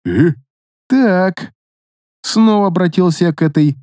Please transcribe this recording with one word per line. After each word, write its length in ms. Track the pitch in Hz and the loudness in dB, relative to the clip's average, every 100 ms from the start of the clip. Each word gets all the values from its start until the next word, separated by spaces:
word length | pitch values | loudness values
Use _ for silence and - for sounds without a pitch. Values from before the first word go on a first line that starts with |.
э". 300 | 170 107 165 - _ _ _ _ - | -4 0 0 -2 _ _ _ _ -4
"Так". 640 | 262 226 180 190 - - _ _ _ _ _ _ _ | 0 2 0 -2 -6 -14 _ _ _ _ _ _ _
Снова 440 | - 220 220 208 196 | -4 0 2 2 0
обратился 600 | 175 175 185 180 - 175 | 0 -2 0 0 0 -2
я 60 | |
к 100 | 151 | 0
этой 340 | 160 156 151 - | -2 0 0 -2